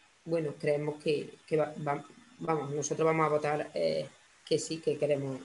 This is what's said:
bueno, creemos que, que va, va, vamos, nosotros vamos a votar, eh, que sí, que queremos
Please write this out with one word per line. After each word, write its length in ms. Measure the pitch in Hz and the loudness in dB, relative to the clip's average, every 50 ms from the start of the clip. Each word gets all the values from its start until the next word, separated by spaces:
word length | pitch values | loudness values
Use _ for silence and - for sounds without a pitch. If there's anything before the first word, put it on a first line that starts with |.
| - _ _ _ - | -20 _ _ _ -6
bueno, 300 | 160 165 165 156 143 139 - | -4 -2 -2 -2 -4 -6 -2
creemos 420 | 156 151 147 147 151 151 151 - | 0 0 0 2 0 -4 -6 -2
que, 340 | - 165 147 143 - - - - - | 0 0 0 0 -2 -8 -14 -18 -4
que 100 | - 165 | 0 2
va, 160 | 156 151 151 - - 147 | 2 2 0 -2 -6 -2
va, 180 | 143 143 151 - - - - - - - - | -2 -2 -4 -4 -12 -20 -20 -20 -20 -14 -6
vamos, 320 | 165 160 160 151 135 139 | -2 -2 0 0 -2 -4
nosotros 340 | 143 147 139 - 156 156 160 | -4 -4 -2 -2 0 2 4
vamos 200 | 160 160 160 156 | 4 4 4 4
a 40 | 151 | 4
votar, 400 | 151 151 151 147 151 147 - - | 4 2 2 0 0 0 -2 -4
eh, 360 | - 151 165 160 156 156 139 135 - - - - - - - | -2 0 0 2 0 0 -4 -6 -12 -20 -20 -20 -20 -18 -2
que 140 | - 165 151 | 0 0 0
sí, 200 | - - 160 160 | 0 -2 -6 -2
que 200 | - 156 143 147 | 0 -2 0 2
queremos 400 | 151 143 147 139 139 135 131 131 | 2 2 2 0 0 -4 -6 -8